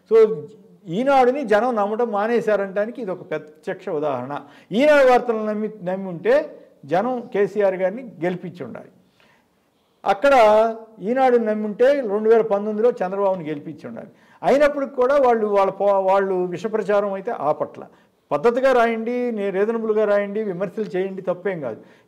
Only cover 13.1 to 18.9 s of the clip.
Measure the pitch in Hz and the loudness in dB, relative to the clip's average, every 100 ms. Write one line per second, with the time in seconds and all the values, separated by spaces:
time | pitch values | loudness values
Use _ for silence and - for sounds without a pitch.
13.1 | 196 196 185 156 151 165 147 123 113 - | -2 -2 -2 -4 -8 -10 -14 -14 -14 -16
14.1 | _ _ - 160 262 294 294 269 - 247 | _ _ -6 0 4 2 0 -6 -2 0
15.1 | 285 254 233 208 202 196 185 202 196 190 | 4 4 2 2 2 0 0 0 2 2
16.1 | 196 196 185 180 175 214 214 196 202 208 | 2 0 -2 -4 -6 -6 -4 0 0 0
17.1 | 196 190 - 143 151 139 - 135 _ _ | -4 -8 -4 -2 -2 -4 -10 -20 _ _
18.1 | _ - 147 226 240 269 254 233 | _ -6 -2 0 2 2 4 2